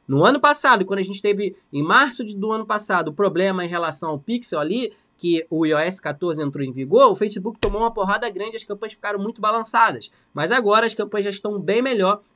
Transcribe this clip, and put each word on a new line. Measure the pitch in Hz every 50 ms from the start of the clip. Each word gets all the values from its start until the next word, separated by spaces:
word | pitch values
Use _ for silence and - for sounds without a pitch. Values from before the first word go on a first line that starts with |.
| _ -
No | 135 139 165
ano | 214 269 285
passado, | - 294 294 294 - 285 247 202 185
quando | 190 196 196
a | 190
gente | 190 196 -
teve, | - 208 208 190 208 185 185 - _ _ -
em | 143 147
março | 165 202 247 277 285 - - 247
de, | 208 208
do | 196 190 214
ano | 220 220 208
passado, | 214 220 208 208 - 196 180 165 156
o | 143
problema | 147 202 190 151 165 185 196 190 185 175
em | 170
relação | 175 175 170 160 151 - - 165
ao | 156 143
Pixel | 143 - 233 240 240 - - 156
ali, | 147 156 190 240 254 214 - _ _ _ _ _
que | - 175 170 165 160 -
o | 170 156 165
I | 156 156
O | 147
S | 156 175 190 190
quatorze | - 151 147 147 180 175 160 151
entrou | 156 143 139 147 139
em | 131
vigor, | 123 131 131 135 165 240 277 247
o | 190
Facebook | - 214 208 208 208 185 226 226 -
tomou | - 202 196 208
uma | 226 233 233
porrada | 220 196 190 202 214 226 233
grande, | 202 180 202 220 220
as | 220 -
campanhas | - 208 196 - 214 -
ficaram | _ - 208 208 202
muito | 196 214 233 -
balançadas. | 208 214 220 226 226 - - 233 233 214 156 117 - - _ _ _ _ _
Mas | 143 151 170
agora | 226 262 233 202 208 220 226
as | 226 220
campanhas | - 214 208 214 208 202
já | 208
estão | 196 196 - 208 208 202
bem | 185 156 202 226
melhor | 254 269 254 214 185 185 208 208 - _ _